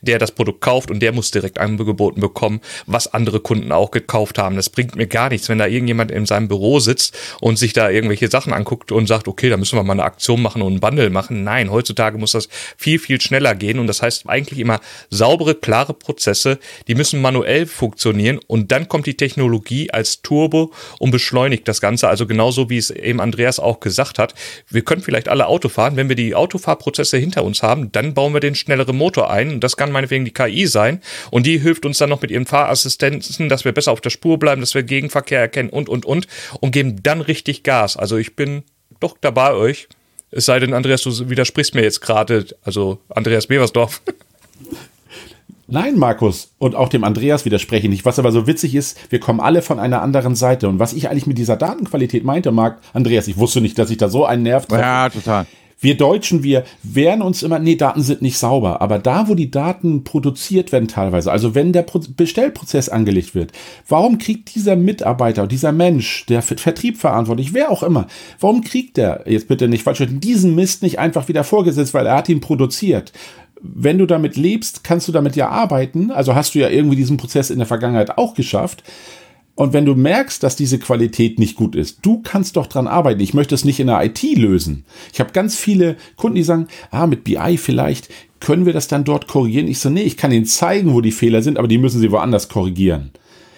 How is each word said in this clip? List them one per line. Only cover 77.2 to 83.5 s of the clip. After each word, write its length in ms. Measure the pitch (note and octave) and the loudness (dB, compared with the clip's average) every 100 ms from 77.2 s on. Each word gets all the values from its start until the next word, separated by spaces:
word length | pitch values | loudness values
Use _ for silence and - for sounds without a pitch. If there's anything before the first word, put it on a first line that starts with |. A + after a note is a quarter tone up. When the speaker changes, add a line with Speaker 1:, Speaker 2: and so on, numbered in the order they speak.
| - C#3+ C3+ | 0 -2 -2
Speaker 2:
in 80 | B2 | -2
der 100 | A2 | -2
Vergangenheit 500 | A#2 A#2+ A2+ G#2 - | -2 0 0 0 0
auch 180 | A#3 - | -2 -2
geschafft. 480 | B2+ G2+ F3+ - - - - - - _ _ - | -2 -2 -4 -8 -20 -20 -20 -20 -20 _ _ -2
Und 160 | C#3 | 2
wenn 140 | C#3+ C#3+ | 4 4
du 80 | |
merkst, 480 | C3 C#3 A3 C4+ - | 4 4 2 0 -2
dass 140 | C3+ - | -2 0
diese 240 | C3+ C3 | 0 -2
Qualität 580 | - A#2 A#2 A2+ A2+ A2+ | 0 2 2 2 0 2
nicht 180 | A2 - | 0 2
gut 200 | A2+ - | -2 0
ist, 240 | A#2+ - | -4 -2
du 220 | G3+ A3+ | 2 2
kannst 340 | - G3 F#3 F3 | 0 -2 0 -2
doch 80 | - | -2
dran 220 | C3+ B2 | -2 0
arbeiten. 320 | F3 D3 G#2 | 2 2 2
Ich 140 | G2 C#3+ | 2 2
möchte 180 | C#3+ | 2